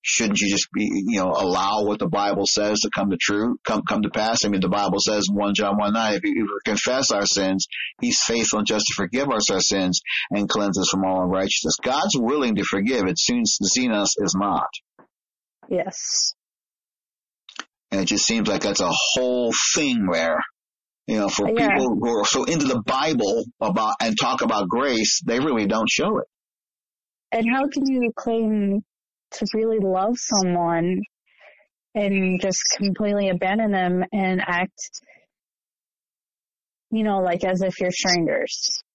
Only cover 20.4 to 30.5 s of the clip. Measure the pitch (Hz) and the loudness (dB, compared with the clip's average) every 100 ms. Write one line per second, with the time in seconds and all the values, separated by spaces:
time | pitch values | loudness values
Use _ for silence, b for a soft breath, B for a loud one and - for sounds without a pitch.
20.4 | - _ _ _ _ _ - 107 101 - | -4 _ _ _ _ _ -4 -2 0 0
21.4 | 101 113 - - 127 101 117 113 101 131 | 0 2 2 2 2 0 0 0 0 0
22.4 | 127 165 143 120 110 123 156 135 101 113 | 0 0 2 0 0 0 0 2 2 0
23.4 | 110 _ 110 101 110 101 113 107 120 123 | -2 _ 0 2 0 0 0 0 0 0
24.4 | 117 107 92 113 139 117 110 - 85 120 | 2 0 0 0 2 2 2 0 0 0
25.4 | 151 120 101 110 110 - 170 214 - _ | 2 2 2 2 0 0 0 -2 -4 _
26.4 | _ _ _ _ _ _ _ _ _ 226 | _ _ _ _ _ _ _ _ _ -2
27.4 | 233 262 294 285 269 262 240 - - 226 | 0 2 0 0 0 2 0 -2 -2 0
28.4 | 220 214 202 202 - _ _ _ _ - | 2 2 2 0 -4 _ _ _ _ -6
29.4 | 202 220 226 220 190 185 202 247 - 208 | -4 0 0 2 2 2 0 -2 0 0
30.4 | 185 | 2